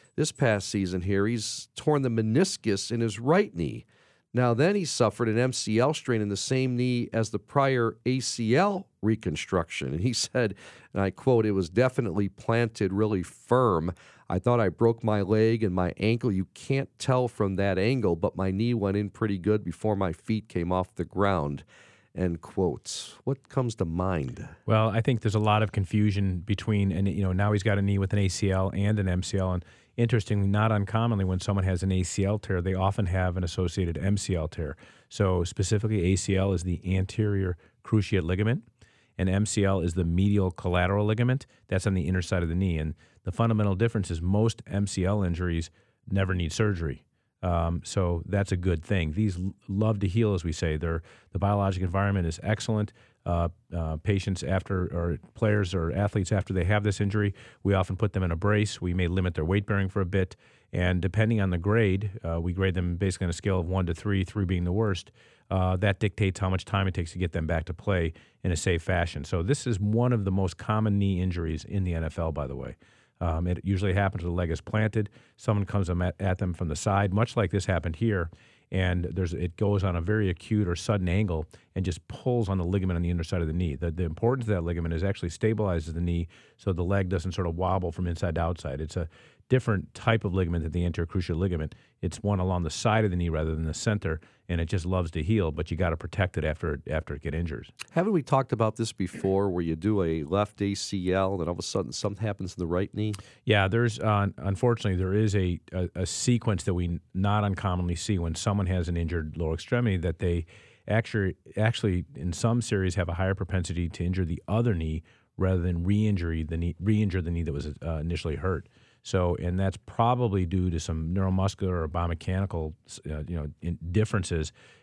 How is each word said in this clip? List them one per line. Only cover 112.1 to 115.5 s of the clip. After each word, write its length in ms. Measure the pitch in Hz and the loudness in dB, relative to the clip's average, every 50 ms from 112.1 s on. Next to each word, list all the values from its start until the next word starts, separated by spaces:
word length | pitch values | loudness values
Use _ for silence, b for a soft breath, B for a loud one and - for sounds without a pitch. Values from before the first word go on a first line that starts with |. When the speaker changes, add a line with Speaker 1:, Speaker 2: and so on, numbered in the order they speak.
| - | -8
Speaker 2:
in 180 | - 73 90 82 | -8 -6 -6 -4
some 300 | - - 113 117 120 113 | 0 0 2 2 0 0
series, 320 | - 110 98 95 92 85 | 0 0 0 0 0 0
have 140 | - 90 85 | -2 -2 -2
a 40 | 87 | -2
higher 220 | 87 95 92 95 | -2 0 0 0
propensity 540 | - - - - 92 85 - 85 87 87 82 | -2 -4 -2 -2 -2 -2 -2 -2 -4 -4 -4
to 140 | - - 85 | -4 -4 -2
injure 220 | 87 92 92 92 | -2 0 0 -2
the 160 | 78 87 - - - | -2 -4 -6 -4 -2
other 260 | 101 110 120 120 101 | 0 0 2 0 0
knee 300 | 82 80 80 78 80 - b b b b b b - | 0 -2 -2 -4 -6 -8 b b b b b b -2
rather 240 | 92 92 | 0 2